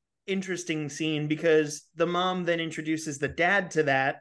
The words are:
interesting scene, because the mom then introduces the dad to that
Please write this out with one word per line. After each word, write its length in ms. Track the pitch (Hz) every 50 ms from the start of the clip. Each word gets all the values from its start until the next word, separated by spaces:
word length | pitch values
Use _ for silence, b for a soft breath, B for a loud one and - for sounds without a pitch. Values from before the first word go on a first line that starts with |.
| _ _ _ _ _
interesting 600 | - 190 196 185 185 180 170 - - 160 156 151 143
scene, 380 | 147 - 160 156 156 147 151
because 600 | 147 156 151 165 165 156 156 151 147 147 - - _ _
the 100 | 160 170
mom 380 | 170 175 175 180 185 185 185 175
then 140 | 170 170 165
introduces 580 | 165 160 156 - 156 156 160 156 160 160 139
the 100 | 131 147 135
dad 420 | - - 170 175 196 202 190 165
to 120 | - 156 151
that 340 | 139 135 135 135 139 - -